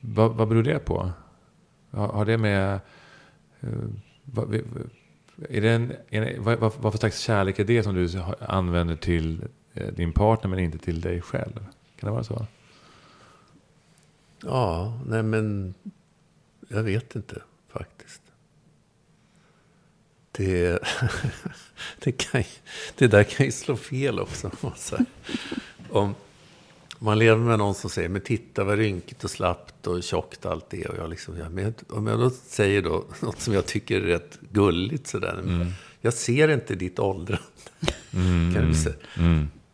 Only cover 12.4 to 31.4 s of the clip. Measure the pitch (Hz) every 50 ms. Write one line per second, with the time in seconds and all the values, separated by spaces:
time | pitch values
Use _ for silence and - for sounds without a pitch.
12.4 | 110 - - _ _ _ - - - - - - - - - - - - - _
13.4 | _ _ _ - _ _ _ _ _ _ _ _ _ _ _ _ _ _ _ _
14.4 | - - - 131 123 95 82 82 90 110 117 117 131 123 110 110 110 110 110 110
15.4 | 110 107 104 101 98 92 90 _ _ 208 - _ _ _ _ _ _ _ _ _
16.4 | _ _ _ _ - _ - 104 113 110 95 113 120 - - 113 - - - -
17.4 | - _ _ _ _ _ - - - - _ _ - - - - _ _ _ _
18.4 | _ _ _ _ _ _ _ _ _ _ _ _ _ _ _ _ _ _ _ _
19.4 | _ _ _ _ _ _ _ _ _ _ _ _ _ _ _ _ _ _ _ -
20.4 | 101 95 92 90 87 87 85 - - - - - 127 117 - - - 131 - -
21.4 | - 175 - - - - _ - - - - - - 139 120 - - - - 120
22.4 | 107 - - - _ - - - - - - - - 120 104 104 104 - - -
23.4 | 135 135 117 - - - 139 113 - - - 131 135 139 110 95 95 - - -
24.4 | - 95 - - - - - - - - - - 247 - - - - - - -
25.4 | - - - - - - - - - - - 101 101 101 101 - - - - -
26.4 | - - - - - - - - - - - - 110 110 107 107 113 113 113 110
27.4 | 117 117 117 107 101 101 98 - - 95 - - 85 85 92 101 - - 117 104
28.4 | - - - - 101 98 104 101 110 107 95 90 - - - - - - - -
29.4 | 101 90 87 - - - - - - 98 87 90 87 - - 82 78 - - -
30.4 | - 92 85 80 - - - - 82 - - - 85 82 82 82 - - 80 82